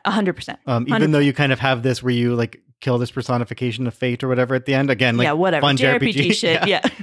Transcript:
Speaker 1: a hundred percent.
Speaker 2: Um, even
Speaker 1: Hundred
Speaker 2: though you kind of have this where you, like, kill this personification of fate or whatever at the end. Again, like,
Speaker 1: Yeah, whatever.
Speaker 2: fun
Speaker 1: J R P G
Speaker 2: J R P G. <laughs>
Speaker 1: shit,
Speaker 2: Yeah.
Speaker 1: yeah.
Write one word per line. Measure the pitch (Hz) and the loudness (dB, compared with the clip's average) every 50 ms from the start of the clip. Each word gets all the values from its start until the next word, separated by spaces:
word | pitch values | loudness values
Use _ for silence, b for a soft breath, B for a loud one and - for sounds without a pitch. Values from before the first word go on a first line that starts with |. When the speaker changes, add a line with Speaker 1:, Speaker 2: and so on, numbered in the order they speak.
| - | -4
Speaker 1:
a | 196 | -2
hundred | 202 220 208 185 - | 0 0 0 0 -2
percent. | - - - - - - | -4 -6 -14 -14 -10 -6
Speaker 2:
Um, | - 127 117 123 | -2 -2 -2 0
even | 131 233 | 0 2
Speaker 1:
Hundred | 220 156 156 151 | 2 2 4 4
Speaker 2:
though | 143 | 4
you | 143 143 127 | 4 2 2
kind | - 147 135 135 | 2 2 0 0
of | 123 | 0
have | - 135 131 120 117 | 0 0 0 0 0
this | 131 123 - 123 | -2 -2 -2 -2
where | 127 123 | -2 0
you, | 120 120 120 120 | 0 2 0 0
like, | 117 117 117 - - _ _ _ _ | 0 -2 -4 -6 -10 _ _ _ _
kill | - 131 123 120 | -4 -2 0 0
this | 123 120 | -2 -4
personification | - 135 120 - 127 120 120 - 117 - 127 123 107 117 131 | -6 -6 -4 -2 -2 -2 -2 -4 -6 -6 -4 -4 -4 -4 -6
of | 120 - | -6 -6
fate | - - 127 120 120 - | -4 -4 -4 -4 -2 -2
or | 131 | -2
whatever | 127 123 127 123 135 | 0 0 0 0 0
at | 127 127 | -2 0
the | - 139 | 0 0
end. | 135 139 139 | 2 2 2
Again, | 131 104 131 123 113 | 0 2 2 2 2
like, | 120 120 | 2 2
Speaker 1:
Yeah, | 156 143 | 0 2
whatever. | 156 180 190 170 147 135 | 0 0 0 0 2 2
Speaker 2:
fun | 143 139 | 2 2
Speaker 1:
J | 127 - 135 - | 2 2 2 2
R | 247 | 2
P | 139 123 - | 0 0 0
G | |
Speaker 2:
J | - | 0
R | - | 0
P | - | 0
G. | 214 | 0
<laughs> | |
Speaker 1:
shit, | - - 170 165 170 - 202 | 0 0 0 0 0 0 0
Speaker 2:
Yeah. | 190 - - | 0 0 0
Speaker 1:
yeah. | - - - | -2 -4 -6